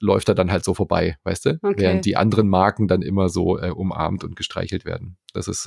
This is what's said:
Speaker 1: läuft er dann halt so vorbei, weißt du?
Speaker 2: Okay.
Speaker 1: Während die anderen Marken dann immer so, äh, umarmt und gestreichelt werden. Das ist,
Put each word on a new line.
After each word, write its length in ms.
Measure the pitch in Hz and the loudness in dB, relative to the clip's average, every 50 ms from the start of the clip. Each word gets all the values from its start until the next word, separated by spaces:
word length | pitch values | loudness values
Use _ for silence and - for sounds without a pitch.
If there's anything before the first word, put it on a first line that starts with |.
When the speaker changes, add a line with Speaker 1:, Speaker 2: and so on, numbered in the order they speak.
Speaker 1:
läuft 280 | - 101 98 101 - - | 0 2 2 2 4 2
er 60 | 101 | 2
dann 160 | 95 92 90 | 2 2 2
halt 140 | 98 90 - | 2 0 0
so 100 | - 90 | 0 -2
vorbei, 420 | - 101 - 90 87 85 85 80 - - | -2 0 0 0 0 0 0 -2 -4 -4
weißt 240 | 95 90 - - | -4 -4 -2 0
du? 40 | - 156 160 - | -2 -2 0 -2
Speaker 2:
Okay. 120 | 202 196 101 | -2 0 2
Speaker 1:
Während 260 | 98 92 92 95 90 | 2 2 2 2 0
die 120 | 101 98 | 0 2
anderen 320 | - 98 110 104 - 107 101 | 2 2 2 4 2 2 4
Marken 400 | 95 92 95 104 - - 110 92 | 4 4 4 4 2 2 0 2
dann 120 | 92 90 | 2 0
immer 280 | 85 - 98 98 95 92 | 0 0 0 2 2 2
so, 260 | 87 90 90 90 90 - | 2 0 0 0 0 0
äh, 120 | - 90 | -2 -4
umarmt 520 | 87 - 95 95 87 - 80 82 95 95 - | -4 -4 -4 -4 -4 -2 -2 -2 -2 -4 -6
und 100 | 85 87 | -10 -12
gestreichelt 480 | - - - - 92 90 90 95 90 - | -10 -10 -8 -6 -6 -6 -4 -6 -6 -6
werden. 320 | - 85 85 85 87 90 _ _ - - | -6 -10 -10 -10 -14 -18 _ _ -12 -10
Das 140 | - - - | -10 -8 -6
ist, 180 | 92 - - | -8 -8 -10